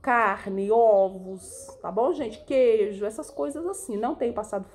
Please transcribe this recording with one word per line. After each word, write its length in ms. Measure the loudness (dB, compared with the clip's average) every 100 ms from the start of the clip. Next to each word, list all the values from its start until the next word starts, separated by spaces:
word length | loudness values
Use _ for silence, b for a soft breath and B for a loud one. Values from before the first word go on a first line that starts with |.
carne, 640 | 0 2 2 0 -6 -4 2
ovos, 1040 | 4 6 6 4 0 -14 -14 -16 -18 -18 -14
tá 120 | -8
bom, 200 | -2 -2
gente? 300 | -2 -6 -10
Queijo, 600 | -2 4 4 4 2 -2 -6
essas 240 | -8 -12
coisas 340 | -8 -6 -6 -8
assim. 300 | -8 -8 -4
Não 200 | -4 -2
tenho 180 | -4
passado 320 | -4 -6 -8 -10